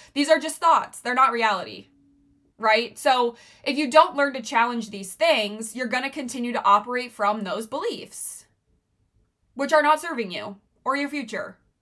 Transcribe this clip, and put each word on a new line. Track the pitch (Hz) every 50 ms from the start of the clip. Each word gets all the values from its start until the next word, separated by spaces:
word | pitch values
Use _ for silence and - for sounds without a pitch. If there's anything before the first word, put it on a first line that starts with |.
| - - _
these | 277 285 311
are | 320 311
just | 294 320 294
thoughts. | - 349 339 302 226 - - - -
They're | - 240 247
not | 262 269 254 240
reality, | 233 226 214 196 180 151 110 101 95 - _ _ _ _ _ _ _ _ _ _ _ _ _ _
right? | - 226 220 220 226 240 - -
So | - - 285 254 247 247 240 233 - - - - _ -
if | 285 254
you | 285 302 240
don't | 285 311 - - -
learn | 285 277 277 262
to | 269
challenge | - - 269 226 233 240 240 233 208 -
these | 202 196 190 - -
things, | - 320 339 294 226 208 202 208 220 220 - -
you're | 247 254
gonna | 233 254 254 269 277
continue | 269 311 262 247 - 254 240 240 233
to | 220 -
operate | 202 202 208 208 240 247 247 254 240
from | - - 202 202 214 220 202
those | 185 160 208 226
beliefs, | - 262 311 392 480 254 - - - - - - - - - - _ _ _ _ _ _ _ _ _ _ _ _ _ _ _ _ _ _ _ _ _ _
which | 247 277 - 320
are | 302 294
not | 294 311 302
serving | 339 339 311 240 214 180
you | 175 - 208 214 196 - _ _ _ _ _
or | 247 269
your | 277 285 285
future | 294 285 262 214 220 175 - - - _ _ _ _ _